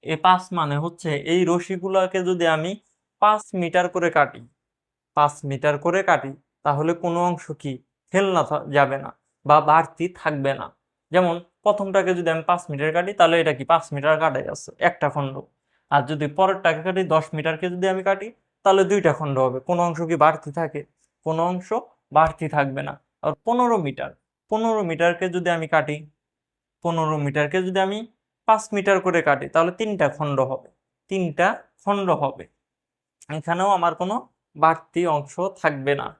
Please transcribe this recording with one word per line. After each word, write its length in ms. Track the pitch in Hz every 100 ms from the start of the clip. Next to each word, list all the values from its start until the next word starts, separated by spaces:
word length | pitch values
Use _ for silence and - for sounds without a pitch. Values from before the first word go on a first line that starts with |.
এই 140 | 214 160 185
পাঁচ 180 | 180 180
মানে 240 | 175 151 143
হচ্ছে 320 | 165 170 165 147 151
এই 100 | 175 175
রশিগুলাকে 760 | 175 175 185 190 190 185 190 180
যদি 160 | 180 165
আমি 240 | 156 165 208 _ _ _ _
পাঁচ 220 | 208 214 -
মিটার 320 | 185 170 180 180
করে 180 | 175 170 160
কাটি, 240 | 139 127 117 _ _ _ _ _ _ -
পাঁচ 160 | 147 147 143
মিটার 260 | 135 151 147
করে 200 | 170 180
কাটি, 280 | 190 156 135 135 _ _ 147
তাহলে 260 | 143 156 170
কোনো 160 | 170 170 180
অংশ 160 | 170 - 151
কি 140 | 143 131 _ _ _
ফেল 140 | 185 196
না 80 | 180
থা-, 220 | 147 151 - 143
যাবে 220 | 139 139
না 60 | 135 - _ _ 143
বা 120 | 151 151
বাড়তি 360 | 160 160 - 170 175
থাকবে 300 | 160 147 135 135
না। 80 | - _ _ _ _
যেমন 240 | 170 180 170 170 _
প্রথমটাকে 500 | 208 208 196 190 185 180
যদি 140 | 165
আমি 120 | 160 160
পাঁচ 140 | 175 -
মিটার 220 | 143 151
কাটি, 180 | 165 180 202
তাহলে 160 | 165 170
এটা 140 | 160 131
কি 80 | 131
পাঁচ 200 | 165 160
মিটার 240 | 143 143 156
কাটাই 260 | 160 135 -
আছে, 160 | - - - 170
একটা 180 | - 147
খণ্ড। 260 | 147 135 139 - _ _ _ _
আর 100 | 143 127
যদি 180 | 156 147 151
পরেরটাকে 460 | 190 190 170 160
কাটি, 180 | 170 185 180
দশ 120 | 156 156
মিটারকে 340 | 156 151 156 180
যদি 140 | 180 190
আমি 80 | 190
কাটি, 240 | 190 196 208 - _ _ 202
তাহলে 160 | 190 180
দুইটা 260 | 202 170
খণ্ড 220 | 139 151 131 131
হবে। 140 | 131 -
কোনো 140 | 175
অংশ 160 | 175 160 165
কি 80 | 165
বাড়তি 320 | 151 160 - 147
থাকে? 220 | 165 147 - _ _ _ -
কোনো 160 | 160 170
অংশ 180 | 185 180 226 - _ _
বাড়তি 340 | 147 156 151 156
থাকবে 320 | 151 139 135
না। 100 | 143 147 _ _
আর 100 | 170 147
পনেরো 340 | - 240 247 226
মিটার, 340 | 151 123 135 - _ _ _
পনেরো 300 | 214 226 220
মিটারকে 420 | 185 160 170 170 185 180
যদি 140 | 175 170
আমি 120 | 160
কাটি, 300 | 160 147 151 151 _ _ _ _ _ _ _
পনেরো 320 | 170 165 156 156
মিটারকে 420 | 143 143 147 185 185
যদি 120 | 190 190
আমি 120 | 208 226 _ _ _ -
পাঁচ 160 | 220 -
মিটার 260 | 202 196 190 185
করে 140 | 170 156
কাটি, 180 | 139 139
তাহলে 220 | 160 170 175
তিনটা 280 | 220 196 147
খণ্ড 280 | 143 151 135 131
হবে, 200 | 131 - _ _ _ _
তিনটা 360 | 190 180 147 180 233 _ _
খণ্ড 260 | - 202 190 151
হবে। 220 | 143 - 85 _ _ _ _ _ _ _ _ 151
এখানেও 320 | 160 170 196 190
আমার 160 | 170 160
কোনো 200 | 180 226 - _ _ 151
বাড়তি 460 | 160 160 _ 170 175
অংশ 260 | 151 143 - 185 190
থাকবে 320 | 160 143 135 -
না। 120 | -